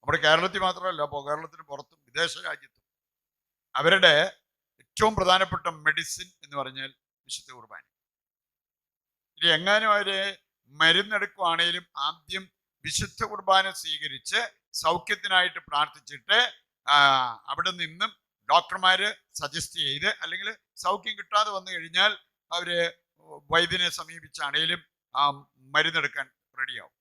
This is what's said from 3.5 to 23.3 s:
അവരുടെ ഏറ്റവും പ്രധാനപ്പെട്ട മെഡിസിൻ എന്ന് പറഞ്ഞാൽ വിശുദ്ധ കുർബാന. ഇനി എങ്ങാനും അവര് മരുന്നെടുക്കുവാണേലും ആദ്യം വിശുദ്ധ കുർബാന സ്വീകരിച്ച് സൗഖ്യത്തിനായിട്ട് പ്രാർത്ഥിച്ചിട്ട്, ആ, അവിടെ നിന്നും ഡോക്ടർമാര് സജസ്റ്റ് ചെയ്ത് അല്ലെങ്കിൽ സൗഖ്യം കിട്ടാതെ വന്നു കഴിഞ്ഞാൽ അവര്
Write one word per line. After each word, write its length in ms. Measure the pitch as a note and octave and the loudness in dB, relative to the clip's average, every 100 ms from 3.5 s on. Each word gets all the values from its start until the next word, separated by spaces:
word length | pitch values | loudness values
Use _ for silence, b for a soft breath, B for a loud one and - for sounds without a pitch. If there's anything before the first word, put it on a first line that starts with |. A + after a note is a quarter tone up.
| _ _ B2+ | _ _ 0
അവരുടെ 640 | D#3 F#3+ F#3 D3+ F3+ - _ _ _ _ | 4 6 6 6 2 -4 _ _ _ _
ഏറ്റവും 360 | _ - A3 G#3+ | _ 0 0 2
പ്രധാനപ്പെട്ട 520 | F#3 F#3 F#3+ F3+ F3 | 4 4 2 -2 -6
മെഡിസിൻ 640 | D#3+ D3+ D#3 D#3+ - F#3 _ | -4 -2 -2 -6 -10 -14 _
എന്ന് 140 | C#3+ C#3+ | -12 -8
പറഞ്ഞാൽ 360 | C3 C3 C3+ _ _ _ C3 | -8 -8 -14 _ _ _ _
വിശുദ്ധ 260 | - - | -14 -14
കുർബാന. 320 | B2+ A2+ F#2+ _ _ _ _ _ _ _ _ _ _ _ _ _ _ _ _ | -20 -20 -20 _ _ _ _ _ _ _ _ _ _ _ _ _ _ _ _
ഇനി 140 | E3+ | 0
എങ്ങാനും 400 | D#3 F#3 G#3 A3 | 2 2 2 4
അവര് 460 | G#3 G3 G3 G3 F#3+ _ _ _ | 2 0 -4 -6 -8 _ _ _
മരുന്നെടുക്കുവാണേലും 1160 | D3 D#3+ E3+ G3+ G#3 G3+ - F3+ E3 E3+ F3 F3+ - | 2 4 4 2 -2 -4 -2 -2 2 0 -2 -8 -6
ആദ്യം 540 | C#3+ E3 _ F#3 F#3+ _ _ _ D#3+ | -6 -6 _ -12 -12 _ _ _ -6
വിശുദ്ധ 380 | - G3+ - | -4 -6 -6
കുർബാന 480 | A3 G#3 G3 F#3+ F#3+ | -8 -6 2 4 4
സ്വീകരിച്ച് 840 | F#3 D#3+ D#3 D3+ C3+ - G3+ A#3 _ _ | -6 -10 -8 -10 -12 -4 -2 -4 _ _
സൗഖ്യത്തിനായിട്ട് 840 | - D#3+ F3 - G#3 G3+ F#3 F3+ F3 | -2 0 0 -2 -4 0 2 2 -2
പ്രാർത്ഥിച്ചിട്ട്, 920 | - D3 D3 - - C#3+ - G#3+ A#3+ - _ _ - | -6 -2 -2 -4 -20 -20 0 2 2 -4 _ _ 4
ആ, 80 | D3 C#3+ C3+ B2+ A2+ - | 6 8 6 2 -6 -8
അവിടെ 260 | C#3+ F3+ | -4 -4
നിന്നും 440 | F3+ E3 E3 G#3+ - _ _ - | -4 -10 -6 -8 -8 _ _ 2
ഡോക്ടർമാര് 680 | D#3 F3 F#3 F#3 F#3 G#3 G#3+ _ | 2 2 0 2 2 0 -6 _
സജസ്റ്റ് 460 | - C#3+ D#3 - E3+ | -12 -8 -8 -10 -6
ചെയ്ത് 280 | C#3+ C#3+ F#3 | -6 -2 -4
അല്ലെങ്കിൽ 500 | G#3+ E3 F3+ G3+ A3 _ - | -4 -8 -8 -10 -12 _ -8
സൗഖ്യം 420 | F3+ G3+ A3+ G3+ | -4 -4 -6 -14
കിട്ടാതെ 320 | G3 G#3 G#3+ | -2 -2 0
വന്നു 220 | G3 F#3 | -4 -8
കഴിഞ്ഞാൽ 460 | F3+ E3 F3 G3+ G3+ _ _ _ | -12 -6 0 0 0 _ _ _
അവര് 420 | E3+ F3 F3 E3+ - _ _ D#3+ | -8 -4 -2 -2 -4 _ _ _